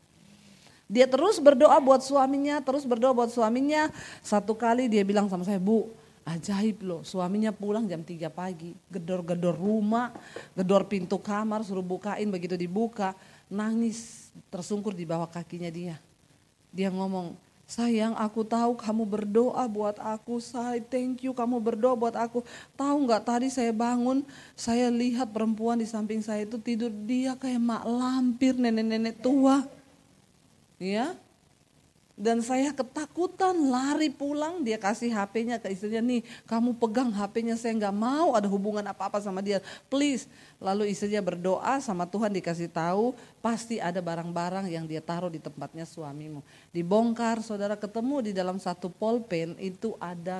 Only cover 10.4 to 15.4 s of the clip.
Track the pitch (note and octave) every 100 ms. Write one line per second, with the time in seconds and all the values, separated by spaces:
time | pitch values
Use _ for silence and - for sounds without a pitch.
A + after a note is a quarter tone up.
10.4 | - - F#3 G3 F#3+ G3+ F3 F#3+ G#3 G#3
11.4 | A3 G#3+ G3+ F#3+ F3+ F#3 G#3 F#3+ G#3 F#3
12.4 | E3+ F3+ F3 F#3+ A3+ A3 F#3+ F#3+ - -
13.4 | _ G3 G#3+ A3+ A#3 A3 - - - -
14.4 | - F#3 F3 G#3 G#3 F#3 E3 E3 E3 E3+